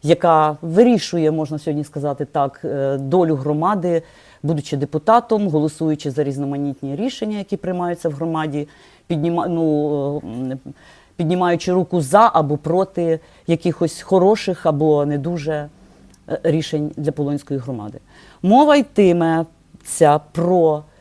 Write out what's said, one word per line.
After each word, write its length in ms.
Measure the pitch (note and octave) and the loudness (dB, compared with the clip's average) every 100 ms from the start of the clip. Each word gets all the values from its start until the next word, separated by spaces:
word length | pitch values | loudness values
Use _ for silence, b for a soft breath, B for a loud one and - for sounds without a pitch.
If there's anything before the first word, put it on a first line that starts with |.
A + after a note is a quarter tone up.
яка 540 | D3 E3+ F3 D#3+ D#3 D3 | 2 2 4 4 2 -2
вирішує, 680 | E3 E3+ A#3+ A3+ - F3 D#3 | -4 4 4 4 0 0 0
можна 280 | D#3+ D3+ D3+ | 0 -4 -6
сьогодні 240 | D#3 D3 | -4 -4
сказати 420 | D3 - D3 C#3 C#3+ | -4 -6 -6 -6 -6
так, 360 | D#3 C#3 - | -2 -4 -4
е, 340 | - C#3+ C3+ C#3 | -8 -4 -2 -4
долю 380 | C3+ F3+ E3+ D3+ | 0 2 2 0
громади, 680 | C#3 D3+ E3+ G#3 F3 E3 E3 b b b | -2 0 0 0 0 -2 -4 b b b
будучи 340 | C#3+ D#3 C#3+ D3 | -4 -4 -2 -4
депутатом, 720 | C#3+ D#3 - A3+ A#3 A3 G3+ | -4 -4 4 2 4 -2 0
голосуючи 640 | D#3 D3+ D3+ D#3+ D3+ D3+ | 0 0 -2 -4 -2 -4
за 120 | C3 | -4
різноманітні 720 | C#3+ C3+ C#3+ C#3 C#3+ C#3 C#3 C#3+ | -4 -4 -6 -4 -6 -6 -8 -6
рішення, 420 | A#3+ - G#3+ G#3 | -6 -6 -8 -6
які 200 | G3 G3+ | -6 -6
приймаються 520 | - F3+ F3 F3 E3+ | -6 -4 -4 -2 -4
в 20 | |
громаді, 560 | C#3+ E3 D#3+ D#3 D3 D3 b b b _ | -4 -4 -2 -4 -4 -8 b b b _
підніма-, 400 | E3 D#3+ E3+ F3 | -2 0 0 -2
ну, 760 | E3+ D#3+ D3+ D3 D3 C#3 D3 | 0 0 0 0 -2 -2 -6
е, 40 | - | -8
м, 320 | A2+ C3 C3 C#3 C#3+ b b b _ | -8 -8 -8 -12 -20 b b b _
піднімаючи 580 | D#3+ F3+ F3+ E3+ F3+ | -2 0 2 0 0
руку 280 | F3+ F3 F3+ | 0 0 -2
за 300 | C3+ F#3 A3+ | 2 4 6
або 240 | - D3+ D3 | 4 0 -2
проти 600 | - E3+ F#3+ - E3+ D#3+ b b b | 0 0 0 -2 -2 -2 b b b
якихось 540 | E3 F3+ D#3+ E3 - | 0 0 0 -2 -4
хороших 640 | - F#3+ F#3 G#3+ - F3 E3+ | 0 4 4 2 0 -2 0
або 400 | D3 D#3 D3 C#3+ | 2 2 2 2
не 120 | D3 | -2
дуже, 520 | C#3+ F3 D3 D3+ D3 _ b b b b - | -4 -6 -4 -4 -6 _ b b b b -8
е, 100 | D3+ | -4
рішень 480 | E3 D#3+ D3+ D#3 D3+ - | 0 0 -2 -4 -4 -4
для 140 | D3+ | -6
Полонської 480 | D3+ C#3+ D3 - C#3 | -2 -4 -4 -4 -8
громади. 400 | B2 B2 G#2 - _ b b b | -6 -10 -10 -14 _ b b b
Мова 340 | F3+ A#3 D4+ D4 | 4 4 6 4
йтиметься 1400 | B3 - G3 F3 E3 E3 E3 _ _ - - - D#3 D3 - | 2 2 4 4 2 0 -4 _ _ -20 -12 2 4 4 0
про, 520 | - E3+ F3+ D#3+ D3+ D3+ b | -4 0 4 4 2 -6 b